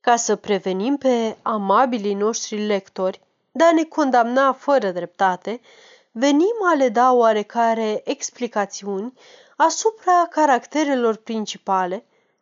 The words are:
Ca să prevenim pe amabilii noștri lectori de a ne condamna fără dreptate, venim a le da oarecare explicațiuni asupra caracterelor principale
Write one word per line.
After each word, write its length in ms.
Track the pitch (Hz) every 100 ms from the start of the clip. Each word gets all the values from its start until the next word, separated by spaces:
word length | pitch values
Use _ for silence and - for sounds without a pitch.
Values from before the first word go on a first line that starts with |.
Ca 160 | - 240
să 200 | - 202
prevenim 600 | - 196 190 185 214 277
pe 400 | 262 247 226 -
amabilii 720 | - 220 196 202 254 240 202
noștri 520 | 196 208 226 - 214 208
lectori 540 | 202 190 - 185 185 _ _ _
de 120 | -
a 80 | 330
ne 120 | 330
condamna 680 | 320 - 285 247 233 247 277
fără 380 | 262 - 277 208
dreptate, 720 | 180 175 _ 196 180 - 233 _ - - - _
venim 420 | 226 277 285 359 466 370
a 20 |
le 140 | 311 262
da 240 | 220 254
oarecare 920 | 247 226 214 208 240 233 226 220 214
explicațiuni 1080 | - 285 - - 240 226 202 - 196 196 220 - - - _ _
asupra 680 | 320 320 440 440 - 359 339
caracterelor 880 | 320 302 247 247 285 302 269 233 220
principale 880 | - 226 214 208 - 190 180 190 _ _ _ _